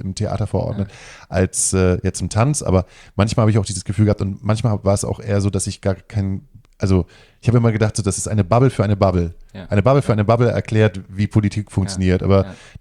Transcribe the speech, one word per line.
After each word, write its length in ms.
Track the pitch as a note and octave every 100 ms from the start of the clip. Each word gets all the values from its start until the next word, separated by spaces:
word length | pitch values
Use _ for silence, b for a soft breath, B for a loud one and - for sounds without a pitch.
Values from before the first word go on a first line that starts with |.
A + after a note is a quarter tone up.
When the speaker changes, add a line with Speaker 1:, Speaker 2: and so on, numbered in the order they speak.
Speaker 1:
im 100 | F#2+
Theater 320 | F2+ G#2+ - G#2
verordnet 440 | F#2 E2 G2+ G2
Speaker 2:
Ja. 40 | B B B B
Speaker 1:
als, 440 | E2+ F#2+ - -
äh, 240 | F#2+ F#2 F2+
jetzt 180 | F#2+ -
im 80 | F#2
Tanz. 320 | G#2+ B2+ D3
Aber 240 | - F#2 B B B -
manchmal 260 | G#2 -
habe 80 | A2
ich 60 | G#2+
auch 80 | G2
dieses 200 | F#2 -
Gefühl 200 | G2+ G#2+
gehabt 160 | G#2
und 220 | G2 G2
manchmal 400 | G#2 A2 A#2+ G2+
war 100 | G2
es 100 | G2+
auch 160 | A2+ G#2
eher 220 | A2 G2+
so, 80 | G2+
dass 180 | F#2+ G2+
ich 140 | -
gar 140 | G2 F#2
kein, 520 | - G#2+ G2 G2 - - _ _
also 280 | G2 F#2 E2+ b b b
ich 60 | -
habe 100 | A#2+
immer 140 | A#2
gedacht, 220 | G#2+ A2 -
so, 60 |
das 140 | F#2+ -
ist 100 | -
eine 160 | G#2+ F2+
Bubble 240 | A#2 C3
für 140 | -
eine 120 | G2+ G2+
Bubble. 380 | G2 F2+ E2+ - -
Speaker 2:
Ja. 120 | G2 F2+
Speaker 1:
Eine 140 | G#2
Bubble 180 | G2 C#3+
für 80 | -
Speaker 2:
Ja. 40 |
Speaker 1:
eine 120 | G#2+ G2+
Bubble 240 | A#2 A#2+
erklärt, 500 | G#2+ - A2 G#2+ F#2+ -
wie 180 | F#2+ G#2
Politik 400 | A2 G#2 G#2 G2+
Speaker 2:
Ja. 40 |
Speaker 1:
funktioniert. 500 | - F#2+ F#2+ F#2 F#2
Aber 220 | G2 G2 F#2+
Speaker 2:
Ja. 100 | F2+ B B